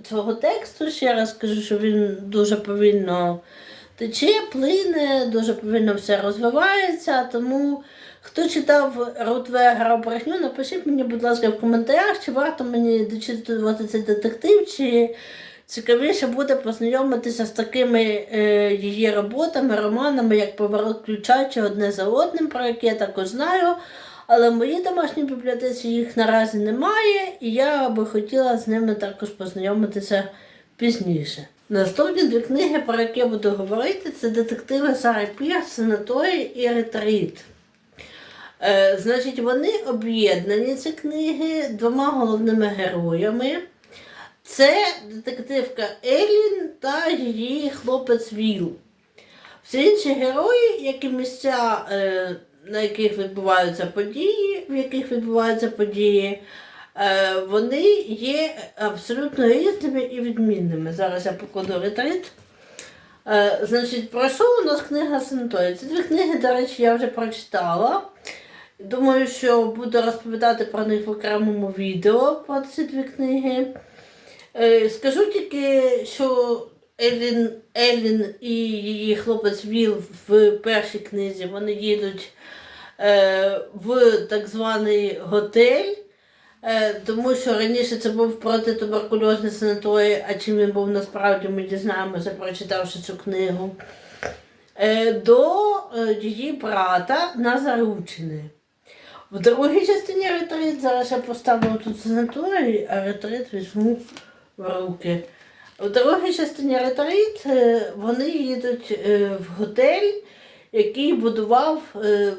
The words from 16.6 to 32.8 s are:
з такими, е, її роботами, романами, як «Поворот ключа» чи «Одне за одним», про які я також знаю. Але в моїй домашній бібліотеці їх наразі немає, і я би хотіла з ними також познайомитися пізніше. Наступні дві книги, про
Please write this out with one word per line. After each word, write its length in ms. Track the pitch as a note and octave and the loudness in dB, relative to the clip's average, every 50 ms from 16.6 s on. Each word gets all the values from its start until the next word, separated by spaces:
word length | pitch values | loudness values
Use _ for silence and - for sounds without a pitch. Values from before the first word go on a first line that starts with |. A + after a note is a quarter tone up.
| - A3 A3 - A3+ A#3 B3+ C4 C4+ C4+ B3+ A#3 - A#3+ A#3 - A3+ | 0 -4 -4 -2 -2 0 0 2 2 2 0 0 -2 -4 -2 -2 -4
з 60 | G#3+ | -4
такими, 760 | - - A3 A3 - B3+ B3 A#3+ A#3 A3+ A3+ A3 G#3+ G3+ G#3 - A#3 | -2 -4 -6 -2 0 0 2 4 4 4 4 2 0 -4 -4 -4 0
е, 400 | G#3+ G#3+ G#3 G#3 G#3 G#3 G3+ G3+ | 0 2 4 4 4 4 2 0
її 380 | G3 G3+ G3+ G3+ G#3 A3+ G#3+ | 0 -2 -4 0 0 0 2
роботами, 640 | G#3 G#3 G3+ G#3 A#3 C4+ D#4+ E4 E4 C4 C#4 B3+ G#3+ | 2 0 -2 -2 -2 -2 -2 -2 0 0 0 2 0
романами, 640 | G#3+ G#3+ G#3 A3 A#3+ C4+ D4 C#4 B3+ A#3 A3+ G#3+ | 0 0 0 0 0 0 0 0 2 2 4 4
як 180 | G#3 G3+ G3+ - | 4 2 0 -2
«Поворот 500 | - G#3 G3+ G#3 G#3 G#3+ A3 A3 - - | -4 -2 0 0 0 0 -2 -4 -4 -6
ключа» 400 | - G#3+ G#3 - - B3 C4 C#4 | -6 -6 -6 2 2 2 2 2
чи 160 | C#4 - A#3+ | 0 -2 -2
«Одне 300 | G#3+ G3+ G3+ G#3 G#3 G3+ | -2 -2 0 0 -2 -2
за 120 | G3 G3 F#3+ | -2 -2 0
одним», 440 | G3+ A#3 C4+ E4+ F4 E4+ E4 D#4+ | 0 2 2 2 0 0 -2 -2
про 180 | D4 - B3 B3 | -2 -2 -4 -2
які 200 | A#3+ A#3 A#3 - | -2 -2 0 0
я 100 | A3+ A3 | 0 0
також 320 | A3 G#3 G3 - G3 F#3+ | 0 -4 -4 -4 -6 -6
знаю. 480 | F#3 A3+ B3+ D4 E4+ F#4 F#4 F4 F4 F4 F4 - - - - - - - - - - | -6 -4 -4 -2 0 2 2 2 2 0 -2 -6 -16 -20 -20 -20 -20 -20 -20 2 4
Але 200 | A#3 A#3 A#3 A#3 | 6 6 6 6
в 60 | A#3 | 4
моїй 280 | A#3 A#3 C#4 D#4+ F4+ F4+ | 2 0 0 -2 -2 -2
домашній 400 | F4+ F4+ F4+ D#4+ C#4+ - D#4 C#4+ | -2 0 0 -2 -2 -2 -2 -4
бібліотеці 640 | C4+ C4 A#3+ A#3+ B3+ A#3+ A#3+ B3+ B3+ A#3+ A#3+ - | -4 -4 -4 -4 -4 -4 -2 -2 -4 -4 -4 -4
їх 300 | A#3 A#3 A#3 A#3 A#3 - | -2 -2 -2 -2 -2 0
наразі 400 | A#3 A3 A3 A3 A3+ A3 A3 A3 | 2 2 4 4 4 2 2 0
немає, 760 | G#3 G#3 G#3+ G#3+ B3+ D4+ G4+ G#4+ A4 A4 G#4 G4+ G4 F#4+ F#4 F#4+ - | -2 -2 0 -2 0 0 2 2 4 4 4 2 2 -2 -4 -8 -8
і 120 | C4 A3+ | -6 -2
я 380 | A3 B3+ C4+ C#4+ D4+ C#4 C4+ B3 | 0 2 2 2 2 0 0 0
би 160 | A3 A3 G#3+ | 0 -2 -2
хотіла 520 | G#3+ - G#3+ G#3 G#3+ C4+ C4 C4 B3 A#3+ | 0 -2 -2 -2 0 0 2 2 2 2
з 100 | A3+ - | 0 0
ними 280 | A3 G#3+ A3+ A3+ A3 G#3 | -2 0 0 0 0 0
також 340 | G#3 G3+ G3 G3 - G#3+ G3+ | -2 -4 -8 -6 -8 -10 -10
познайомитися 960 | - - F#3+ F#3 - F#3+ F#3 G3 G#3 G#3+ G#3 G3+ G3+ G3+ G3 - G#3 F#3+ G3 G3 - - - - - - _ _ _ | -8 -10 -10 -8 -6 -4 -2 0 0 0 0 0 -2 -6 -4 0 -2 -2 -2 -4 -10 -18 -20 -20 -20 -20 _ _ _
пізніше. 720 | - A#3 A#3 A#3 A#3 F#3+ F3+ E3+ D3+ D3 - - - D3 - _ _ _ _ | -2 0 0 0 0 0 0 0 -2 -2 -6 -10 -12 -16 -18 _ _ _ _
Наступні 540 | G#3 G3 F#3+ F#3 F3+ - D4+ - - F4 E4 | 0 2 2 2 2 0 0 2 2 2 2
дві 180 | B3 A#3 A#3 | 2 2 0
книги, 380 | A#3 - C4 C#4+ F4+ D#4 D4+ | 0 0 0 0 2 2 0
про 200 | D4 | 0